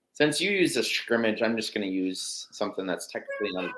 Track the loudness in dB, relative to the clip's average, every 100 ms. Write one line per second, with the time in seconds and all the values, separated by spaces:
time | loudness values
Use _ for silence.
0 | _ 2 2 4 2 4 4 4 0 -2
1 | 2 2 4 2 0 0 -2 -2 -2 0
2 | 0 -2 -6 -8 -10 -4 -4 -2 -2 -4
3 | -4 -10 -8 -4 -4 -2 -6